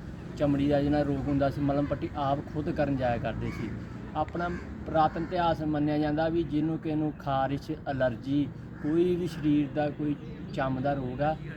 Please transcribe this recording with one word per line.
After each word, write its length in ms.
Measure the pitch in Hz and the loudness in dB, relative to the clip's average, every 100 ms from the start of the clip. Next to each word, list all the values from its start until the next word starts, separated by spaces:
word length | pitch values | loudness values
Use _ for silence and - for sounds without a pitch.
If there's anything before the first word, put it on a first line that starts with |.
| - - - - | -12 -12 -10 0
ਚਮੜੀ 300 | 147 139 143 | 2 4 4
ਦਾ 140 | 143 | 4
ਜਿਹਨਾਂ 240 | 143 147 143 | 4 4 2
ਰੋਗ 120 | 139 | 0
ਹੁੰਦਾ 320 | 135 143 139 | 0 2 2
ਸੀ, 120 | 135 | 2
ਮਲਮ 240 | 143 139 143 | 0 2 0
ਪੱਟੀ 240 | 143 165 - | -2 -4 -2
ਆਪ 240 | 139 143 - | 0 0 -2
ਖੁਦ 160 | 151 151 | -4 -2
ਕਰਨ 280 | 151 143 135 | 0 2 2
ਜਾਇਆ 200 | 127 117 | 2 0
ਕਰਦੇ 340 | 113 113 117 | -2 -2 -4
ਸੀ। 180 | - 113 113 - - - 156 | -4 -6 -8 -10 -10 -8 -4
ਆਪਣਾ 340 | 151 170 175 175 - - - | -4 -2 -4 -4 -8 -10 0
ਪੁਰਾਤਨ 380 | 156 156 165 | 4 4 4
ਇਤਿਹਾਸ 380 | 165 185 170 156 | -2 2 2 2
ਮੰਨਿਆ 360 | 156 151 147 151 | 0 2 2 2
ਜਾਂਦਾ 320 | 151 151 165 | 2 2 2
ਵੀ 140 | 165 | 2
ਜਿਹਨੂੰ 340 | 151 147 156 160 | 0 0 0 0
ਕਿਸੇ 180 | 165 151 | -2 0
ਨੂੰ 180 | 151 139 | 0 -2
ਖਾਰਿਸ਼, 520 | - 135 135 139 - | -2 0 0 -2 -4
ਐਲਰਜੀ, 760 | 156 - 135 131 110 123 143 143 - - - | -6 -4 0 0 0 -2 0 0 -4 -12 -6
ਕੋਈ 320 | 147 165 175 175 | 0 2 4 2
ਵੀ 120 | 175 | -2
ਸਰੀਰ 400 | - 147 147 143 131 | -2 2 4 2 0
ਦਾ 140 | 147 | -2
ਕੋਈ 260 | 143 151 143 - - - | 0 -2 -2 -6 -10 -8
ਚੰਮ 280 | - 135 131 | -2 -2 0
ਦਾ 120 | 131 | 0
ਰੋਗ 280 | 143 127 127 | 0 -2 0
ਆ, 160 | 143 156 147 | 0 0 -4